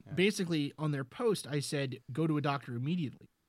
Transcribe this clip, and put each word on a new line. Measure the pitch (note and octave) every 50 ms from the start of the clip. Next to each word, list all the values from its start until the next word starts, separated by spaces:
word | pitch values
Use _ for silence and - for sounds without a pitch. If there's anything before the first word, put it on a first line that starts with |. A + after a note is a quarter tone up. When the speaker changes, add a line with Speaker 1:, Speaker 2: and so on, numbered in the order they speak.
| -
Speaker 1:
yeah. | - D3+
Speaker 2:
basically, | D#3+ F#3 G#3+ G3+ - F3+ E3+ E3+ D3+ C#3+ C#3 -
on | - D#3 D3+
their | C#3+ C3+ C3+
post, | - - - B3 A3+ F#3+ - -
I | - D3+ D3
said, | C#3 - D#3 C#3 C#3 B2+ B2 A#2+ - -
"Go | A#2+ D3+ D#3+
to | D#3+ D3+
a | D3
doctor | C#3 D3 C#3 C3+ - C#3 A#2+
immediately." | A#2+ B2+ D3 F3+ F3+ D3+ A2+ - - - - _ _ _